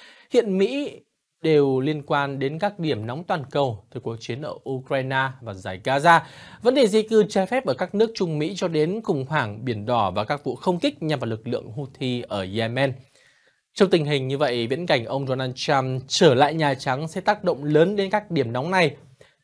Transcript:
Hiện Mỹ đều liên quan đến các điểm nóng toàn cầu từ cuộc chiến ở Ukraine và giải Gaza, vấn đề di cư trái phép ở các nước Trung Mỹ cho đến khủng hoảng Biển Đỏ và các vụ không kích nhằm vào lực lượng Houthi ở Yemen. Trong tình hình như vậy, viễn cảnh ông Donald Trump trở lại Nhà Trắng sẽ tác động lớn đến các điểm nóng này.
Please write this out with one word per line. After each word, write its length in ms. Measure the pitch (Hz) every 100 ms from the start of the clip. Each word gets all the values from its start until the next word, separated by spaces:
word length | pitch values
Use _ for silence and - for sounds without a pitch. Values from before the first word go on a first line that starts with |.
| - - _
Hiện 260 | 247 214 190
Mỹ 420 | 202 269 294 - _ _ _ _
đều 380 | 160 151 139 131
liên 220 | 139 151
quan 360 | 147 147 139 139
đến 200 | 135 160
các 200 | 202 202
điểm 280 | 160 117 110
nóng 180 | 135
toàn 200 | 175 180 131
cầu 340 | 147 135 104 -
từ 60 | 127
cuộc 160 | 113 113
chiến 220 | - 120
ở 120 | 151 - -
Ukraine 580 | 131 127 139 131 135 131 131
và 120 | 113
giải 260 | 95 98 92
Gaza, 360 | 117 139 160 165 - - - -
vấn 120 | 233
đề 120 | 269 226
di 160 | 220
cư 220 | 214 220 208
trái 180 | 202 185
phép 200 | 254 226
ở 80 |
các 200 | 127 185
nước 160 | 202 226
Trung 240 | 226 180 147
Mỹ 160 | 156 190
cho 120 | 185
đến 320 | 156 156 214
khủng 220 | 226 156 131
hoảng 360 | 156 113 104
Biển 220 | 127 107 104
Đỏ 240 | 120 98
và 140 | 92
các 200 | 107 143
vụ 100 | -
không 240 | 120 - 175
kích 240 | 285 285
nhằm 180 | 156 143
vào 100 | 113
lực 180 | 110 123
lượng 240 | 117 -
Houthi 500 | 113 135 - 131 123 -
ở 180 | 104 92 104
Yemen. 360 | 113 120 139 131 - _ _ _ _ _ _
Trong 160 | - 190
tình 140 | 175
hình 240 | 147 143 131
như 100 | 139
vậy, 280 | 143 120 113
viễn 200 | 135 175
cảnh 180 | 143
ông 220 | 113 131 135
Donald 260 | 131 131
Trump 480 | 123 - 143 131 131 131
trở 280 | - 175
lại 200 | 123 143
Nhà 200 | 160 147
Trắng 340 | 135 - 131 160
sẽ 120 | 190
tác 240 | 185 208
động 200 | 180 131
lớn 320 | 147 151 170 208
đến 140 | 196
các 200 | 208 208
điểm 220 | 165 120
nóng 180 | 120 151
này. 260 | 190 160 - - - - _